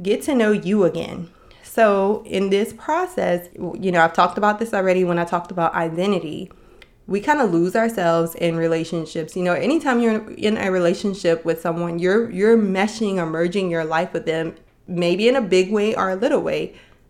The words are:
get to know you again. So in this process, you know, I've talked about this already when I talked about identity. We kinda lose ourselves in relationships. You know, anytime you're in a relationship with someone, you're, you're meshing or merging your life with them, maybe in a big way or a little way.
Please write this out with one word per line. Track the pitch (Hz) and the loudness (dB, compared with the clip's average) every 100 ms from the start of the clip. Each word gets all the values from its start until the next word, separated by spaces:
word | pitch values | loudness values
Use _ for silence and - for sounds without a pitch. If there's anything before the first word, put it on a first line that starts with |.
get | 185 208 | -2 -2
to | 262 262 | 0 2
know | 214 | 4
you | 208 165 208 | 2 2 2
again. | 175 160 - - 170 - - - | 2 0 -8 -10 -14 -18 -20 -20
So | - - 220 202 196 214 - | -8 2 4 4 2 -2 -2
in | 190 196 | -2 0
this | 202 226 | 0 0
process, | - - 320 359 - 180 175 175 - 175 - | -6 -4 -2 -2 -2 -2 -2 -4 -10 -10 -4
you | 190 | 0
know, | 175 | 4
I've | 165 | 4
talked | 175 180 214 | 4 2 2
about | 208 214 | 0 0
this | 226 | -2
already | 202 185 185 | 0 2 2
when | 180 170 | 2 0
I | |
talked | 170 175 175 | 0 -4 -4
about | 180 165 - | -2 0 0
identity. | 165 165 190 190 160 160 185 - - - - _ - | -2 -2 0 -2 -4 -10 -12 -16 -20 -20 -20 _ -6
We | 196 | -4
kinda | 208 294 233 | 0 2 2
lose | 170 180 226 | 2 2 2
ourselves | 226 226 175 165 170 - | 0 0 2 2 0 -2
in | 170 165 | -2 0
relationships. | 165 165 165 170 156 165 156 190 | 0 0 -2 -6 -6 -8 -8 -4
You | |
know, | 180 | 0
anytime | 170 185 320 285 240 | 0 0 0 2 2
you're | 233 220 220 | 2 0 -4
in | - 214 220 | -4 -2 0
a | 196 | 0
relationship | 185 175 185 208 190 175 165 170 | 2 2 0 -2 -2 0 0 0
with | 160 | -2
someone, | 180 170 175 170 | -2 -4 -4 -2
you're, | 180 208 226 | 2 2 0
you're | 180 214 233 | 0 4 4
meshing | 208 190 208 - 214 190 | 4 0 0 0 -2 0
or | 165 | -2
merging | 160 175 196 185 | 0 0 0 -2
your | 165 160 | -2 0
life | 160 175 | -2 -2
with | 170 160 | -4 -4
them, | 160 165 - _ _ - | -4 -4 -8 _ _ -8
maybe | 175 170 180 220 | -2 0 2 2
in | 269 | 2
a | |
big | 202 185 185 | 2 2 2
way | 214 208 202 | 0 0 0
or | 190 | -2
a | 185 | 0
little | 247 269 | 0 0
way. | 165 151 170 - - _ _ | 0 -4 -6 -12 -20 _ _